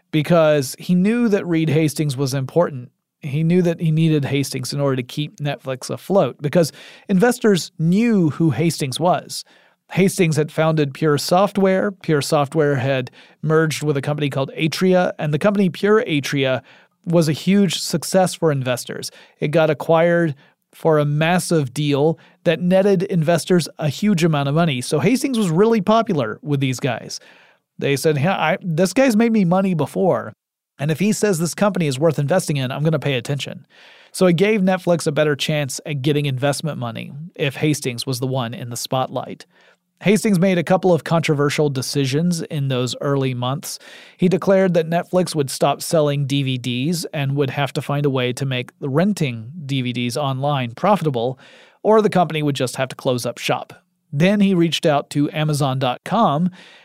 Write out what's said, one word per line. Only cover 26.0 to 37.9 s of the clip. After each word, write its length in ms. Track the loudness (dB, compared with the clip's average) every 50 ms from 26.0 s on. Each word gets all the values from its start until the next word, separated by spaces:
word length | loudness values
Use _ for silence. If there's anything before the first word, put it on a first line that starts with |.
| 2 0 0 -2 -2 -2 -6 -8 -4
with 180 | -4 -2 0
these 180 | 0 -2 -2 -2
guys. 400 | -4 -4 -4 -6 -8 -12 -14 -16 -16 -20 -20 -20 _ _ _ _ _ _ _ -6
They 180 | -2 -2 0
said, 220 | 2 2 0 2 2
"Yeah, 180 | 0 0 0
I, 220 | 0 0 0 0 -2
this 320 | -4 -4 0 0 0 0 2
guy's 240 | 2 2 4 4
made 160 | 4 2 2 2
me 140 | 2 2
money 260 | 2 2 2 2 0 0
before. 600 | -2 -2 -4 -2 0 0 0 0 0 -2 -8 -12 _ _ _ _ _ _ _ _ -6
And 120 | -4 -4
if 80 | -2 0
he 160 | 0 0 0
says 240 | 2 0 0 0 0
this 160 | -2 -4 -2
company 320 | 0 0 0 0 0 0
is 120 | -2 0 0
worth 200 | 0 0 2 0
investing 400 | 0 0 0 0 0 0 -2 -2
in, 120 | -4 -4
I'm 120 | -4 -2 -2
gonna 160 | 0 0 0
pay 160 | -2 -2 -2
attention." 520 | -2 -4 -4 -6 -6 -6 -10 -12 -14 -18 _ _ -20 -20 -20 -20 -20 -20 _ -2
So 140 | 2 2
it 100 | 4 4
gave 240 | 4 2 2 2 2
Netflix 460 | 2 0 0 0 0 0 0 0 0
a 60 | -2 0
better 220 | 0 0 0 0
chance 460 | -2 -2 -2 -2 -2 -4 -4 -8 -10 -8
at 160 | -8 -8 -4 -2
getting 240 | 0 0 0 0
investment 500 | -2 -2 -2 -2 -2 -2 -2 -4 -6 -6
money 360 | -6 -8 -8 -8 -10 -12 -12 -14 -14 -16 -16 -8
if 200 | -6 -6 -6 -4
Hastings 480 | -2 -2 -2 -2 -2 -4 -6